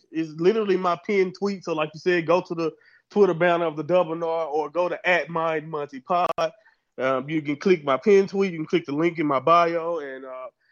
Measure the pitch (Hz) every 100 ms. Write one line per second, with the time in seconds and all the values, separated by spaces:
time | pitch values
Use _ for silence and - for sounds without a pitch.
0 | _ 156 160 156 175 226 208 180 185 170
1 | - 202 185 180 202 196 175 160 151 160
2 | 185 180 160 180 - 170 160 - _ _
3 | _ 208 190 165 175 170 165 151 147 180
4 | 165 165 165 165 156 151 151 160 180 156
5 | 170 175 143 165 165 160 156 156 143 135
6 | - 175 170 - 160 - _ _ _ -
7 | 131 131 143 160 143 165 202 180 143 131
8 | 214 196 196 196 196 165 156 180 170 143
9 | 170 160 151 131 165 170 170 170 165 170
10 | 139 131 131 127 131 - _